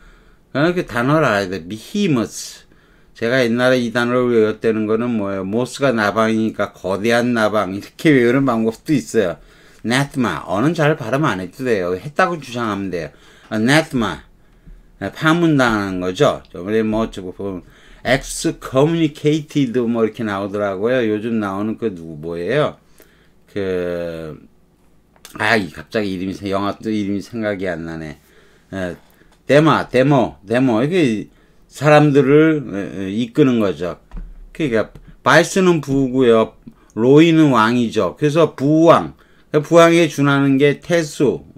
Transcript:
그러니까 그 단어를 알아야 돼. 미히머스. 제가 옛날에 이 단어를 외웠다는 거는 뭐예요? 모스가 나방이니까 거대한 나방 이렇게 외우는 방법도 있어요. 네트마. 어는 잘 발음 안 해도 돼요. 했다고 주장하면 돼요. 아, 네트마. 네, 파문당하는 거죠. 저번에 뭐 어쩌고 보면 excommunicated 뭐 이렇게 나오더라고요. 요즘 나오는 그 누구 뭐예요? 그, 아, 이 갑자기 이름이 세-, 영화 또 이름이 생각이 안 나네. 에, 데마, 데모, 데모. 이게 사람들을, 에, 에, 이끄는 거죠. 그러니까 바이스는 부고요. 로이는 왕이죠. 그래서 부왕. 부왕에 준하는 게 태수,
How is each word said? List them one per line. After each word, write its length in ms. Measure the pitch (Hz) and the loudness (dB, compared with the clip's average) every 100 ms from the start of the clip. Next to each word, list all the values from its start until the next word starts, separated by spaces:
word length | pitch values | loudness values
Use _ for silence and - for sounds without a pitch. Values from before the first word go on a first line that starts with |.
| - - _ _ _ | -20 -20 _ _ _
그러니까 220 | 131 160 | -2 0
그 120 | 180 - | -2 -4
단어를 400 | 120 127 160 139 | -2 0 2 2
알아야 240 | 101 98 | 0 -2
돼. 80 | 92 | -6
미히머스. 1040 | 82 107 - 208 196 127 101 - - - _ _ _ _ _ | -10 -14 -8 -2 0 0 -2 -8 -16 -18 _ _ _ _ _
제가 320 | - 113 131 | -6 -2 0
옛날에 360 | 120 117 127 127 | 0 2 2 2
이 120 | 120 | 0
단어를 380 | 117 120 127 123 | -2 0 0 2
외웠다는 560 | 117 107 107 113 110 107 | 2 2 0 -2 0 -2
거는 240 | 110 123 | -2 -2
뭐예요? 340 | 113 98 98 | -2 -4 -6
모스가 480 | 95 110 123 - 135 | -4 -4 -4 -2 0
나방이니까 800 | 113 104 101 110 110 110 92 101 | 2 0 0 0 0 -2 -2 -6
거대한 640 | - 90 95 110 117 120 | -6 -6 -2 0 0 2
나방 400 | 117 107 107 92 | 0 0 0 -2
이렇게 360 | 98 - - 165 | -6 -12 -2 2
외우는 360 | 135 120 135 135 | 4 4 2 2
방법도 480 | 113 113 - - | 0 -2 -4 -2
있어요. 420 | 143 110 113 92 80 - - - _ 107 | -2 0 -2 0 -4 -14 -20 -20 _ -2
네트마. 580 | 127 139 139 113 73 80 | -2 -2 -2 -4 -4 -4
어는 280 | 95 143 | -2 -2
잘 220 | 165 147 156 | 0 0 0
발음 280 | 113 135 | -2 -2
안 160 | 151 95 | -2 -2
해도 240 | 90 - | -8 -8
돼요. 300 | 127 104 87 | -2 -2 -2
했다고 460 | 92 147 - 185 170 | -4 -6 -2 -2 -2
주장하면 500 | 117 120 113 98 95 | -10 -6 -4 -4 -6
돼요. 200 | 87 76 - - - - | -8 -10 -14 -20 -20 -8
아, 100 | 110 | -2
네트마. 640 | 117 151 156 131 104 90 - _ _ _ - - _ - | 2 2 0 -4 -4 -6 -14 _ _ _ -20 -20 _ -12
네, 140 | 98 | -12
파문당하는 880 | - 160 170 170 143 123 107 98 92 | -2 0 2 2 2 2 0 -2 -4
거죠. 420 | 90 92 139 76 - | -4 0 0 0 -10
저번에 300 | 90 90 110 | -12 -4 -2
뭐 200 | 110 107 | 0 -2
어쩌고 300 | 110 - 92 | -4 -8 -14
보면 280 | - 98 92 - _ - - | -10 -10 -10 -14 _ -20 -10
excommunicated 1700 | 110 131 - - - 156 - 131 151 165 156 151 147 156 147 151 131 117 | -2 -2 -2 -6 -6 -6 -4 0 2 2 -2 -2 -2 -2 -2 -2 -2 -2
뭐 260 | 117 117 | -2 0
이렇게 200 | 110 - | -2 -2
나오더라고요. 840 | 110 98 101 104 101 95 113 131 113 | -6 -4 -4 -4 -4 -2 -2 0 0
요즘 300 | 107 117 113 | -2 -4 -4
나오는 400 | 101 98 107 107 | -4 -4 -6 -4
그 160 | 113 | -6
누구 220 | 87 82 76 | -8 -14 -12
뭐예요? 600 | 82 85 90 143 123 76 _ _ - _ _ _ _ | -10 -8 -4 -2 -2 -6 _ _ -20 _ _ _ _
그, 840 | 104 95 92 87 87 85 82 80 76 - _ _ _ _ _ _ _ - | -8 -4 -4 -4 -6 -8 -10 -12 -16 -20 _ _ _ _ _ _ _ -16
아, 220 | - 107 113 | -4 0 0
이 140 | 85 | -2
갑자기 420 | 76 76 113 101 | -10 -8 -6 -4
이름이 220 | 92 95 | -6 -8
세-, 160 | 90 98 | -8 -6
영화 260 | 95 101 95 | -4 -4 -6
또 120 | 110 | -6
이름이 300 | 107 101 101 | -4 -4 -6
생각이 480 | - 117 107 98 92 | -8 -6 -4 -4 -6
안 160 | 82 | -6
나네. 340 | 82 80 78 71 _ _ _ _ - | -8 -10 -12 -16 _ _ _ _ -12
에, 240 | 95 90 78 _ _ _ _ - | -8 -8 -10 _ _ _ _ 2
데마, 420 | 139 156 107 87 | 4 4 2 0
데모, 480 | 120 135 139 92 - 95 | 2 4 2 0 -6 -4
데모. 340 | 120 131 110 | 0 2 0
이게 460 | 139 190 139 107 - _ _ _ _ | 0 0 0 -2 -8 _ _ _ _
사람들을, 960 | - 151 151 147 139 127 147 160 156 117 | -2 4 6 6 4 6 6 4 2 -4
에, 320 | 98 80 80 | -8 -8 -8
에, 60 | 95 | -6
이끄는 480 | 104 120 - 135 120 | -4 -4 2 2 4
거죠. 400 | 101 78 87 80 _ - - - - | 0 -2 -6 -10 _ -16 -16 -18 -16
그러니까 380 | - 151 110 101 - - - | -6 -2 -2 -2 -8 -20 -4
바이스는 580 | 120 147 165 196 185 170 | 2 4 4 2 2 2
부고요. 720 | 139 139 131 131 123 113 110 - - - _ | 0 -2 0 2 4 4 2 -4 -20 -20 _
로이는 560 | - 120 143 170 160 151 | 0 6 6 8 6 4
왕이죠. 680 | 120 110 123 113 98 90 - | 4 4 2 0 0 -2 -2
그래서 380 | 147 151 156 - | -2 2 0 0
부왕. 580 | 139 156 165 123 78 - _ _ - 156 | 0 4 6 4 2 -12 _ _ -4 -2
부왕에 460 | 143 165 165 170 165 | 4 6 6 6 2
준하는 500 | 143 143 139 139 135 | 0 0 2 2 4
게 220 | 143 139 | 2 0
태수, 640 | - 170 151 - 135 78 - | -2 -2 -2 -2 -2 -2 -8